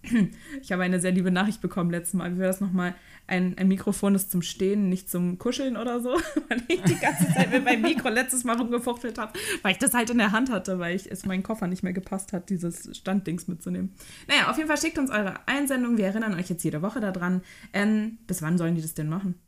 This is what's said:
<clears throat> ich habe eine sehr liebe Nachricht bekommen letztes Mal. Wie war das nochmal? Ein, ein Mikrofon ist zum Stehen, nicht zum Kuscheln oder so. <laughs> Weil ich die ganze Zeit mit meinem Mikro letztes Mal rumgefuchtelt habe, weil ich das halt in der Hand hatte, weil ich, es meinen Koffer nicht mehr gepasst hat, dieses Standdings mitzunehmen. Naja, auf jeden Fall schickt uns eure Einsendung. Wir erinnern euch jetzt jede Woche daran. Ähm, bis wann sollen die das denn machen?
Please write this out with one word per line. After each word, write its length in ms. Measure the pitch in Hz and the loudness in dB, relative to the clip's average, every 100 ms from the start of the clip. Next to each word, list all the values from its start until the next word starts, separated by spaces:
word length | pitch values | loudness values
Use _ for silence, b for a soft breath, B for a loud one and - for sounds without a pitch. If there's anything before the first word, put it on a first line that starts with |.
<clears throat> 300 | - 233 180 B B 277 | 0 2 2 B B -12
ich 80 | - | -4
habe 100 | 180 | -2
eine 180 | 180 185 | 2 2
sehr 120 | 180 | 2
liebe 180 | 185 185 | 2 4
Nachricht 320 | 180 208 214 | 2 2 0
bekommen 300 | 180 - 175 | -4 -2 0
letztes 240 | 170 175 190 | -2 -2 -4
Mal. 180 | 170 180 | -2 0
Wie 40 | |
war 80 | 185 | 0
das 120 | 190 | 0
nochmal? 360 | 196 185 180 180 B B B | 0 0 0 -4 B B B
Ein, 280 | 185 185 180 | 0 0 2
ein 100 | 190 | 2
Mikrofon 480 | 190 - 196 202 196 | 2 0 0 4 2
ist 160 | 190 | 2
zum 100 | 180 | -2
Stehen, 480 | 165 - 190 208 196 | -2 0 2 2 2
nicht 180 | 185 - | 0 -2
zum 260 | 180 175 180 | -2 -2 -2
Kuscheln 400 | 240 247 269 226 | -2 -2 -2 -2
oder 220 | 240 240 | -2 -2
so. 100 | 240 285 622 | 0 0 0
<laughs> 180 | 587 - | -4 -2
Weil 140 | 240 - | -2 0
ich 120 | 330 | 2
die 140 | 190 - | 4 4
ganze 360 | 277 - - 160 | 2 2 2 4
Zeit 160 | - | 4
mit 140 | 269 - | 4 4
meinem 160 | 240 | 4
Mikro 240 | 220 302 254 | 4 2 2
letztes 360 | 220 254 254 247 | 0 0 0 0
Mal 120 | 233 | 0
rumgefuchtelt 640 | 240 240 240 233 247 226 | 0 -2 -2 -4 -4 -6
habe, 140 | 214 - 427 381 | -8 -6 -6 0
weil 120 | 208 | 2
ich 40 | 185 | 2
das 160 | 269 | 2
halt 160 | 240 226 | 2 2
in 80 | 240 | 4
der 140 | 214 | 4
Hand 180 | 220 262 | 4 2
hatte, 300 | 214 185 185 | 0 -2 -2
weil 160 | 170 180 | -2 -2
ich, 160 | - | -4
es 140 | 190 196 | -8 -4
meinen 180 | 185 | -2
Koffer 240 | 190 220 180 | -2 -2 -2
nicht 160 | 180 | -2
mehr 80 | 185 | -2
gepasst 380 | 185 185 190 - | -4 -4 -6 -6
hat, 160 | 180 - | -8 -4
dieses 480 | 190 170 170 - - | -2 -2 -6 -12 -10
Standdings 500 | - 196 190 170 - | -2 -2 -2 -4 -6
mitzunehmen. 440 | 175 - 180 190 - B B B | -8 -6 -4 -4 -8 B B B
Naja, 200 | 277 - | 2 4
auf 60 | 247 | 2
jeden 120 | 311 | 0
Fall 100 | 302 | 0
schickt 180 | 320 320 | 0 -2
uns 140 | 262 | 0
eure 340 | 214 196 - - | 0 -2 -4 -2
Einsendung. 500 | 269 277 262 240 233 | 0 0 0 2 2
Wir 80 | 196 | 2
erinnern 260 | 208 226 | 0 -2
euch 160 | 175 180 | -2 -4
jetzt 140 | 175 | -4
jede 180 | 160 151 | -2 -2
Woche 180 | 190 226 | -4 -2
daran. 400 | 208 185 180 185 B B B | -4 -2 0 0 B B B
Ähm, 440 | 196 208 214 214 226 - | 0 2 2 0 -6 -6
bis 140 | 180 | -4
wann 160 | 156 175 | 0 2
sollen 160 | 165 170 | 2 0
die 60 | |
das 120 | 160 - | -2 -4
denn 140 | 151 | -4
machen? 260 | 165 196 175 | -2 -4 -6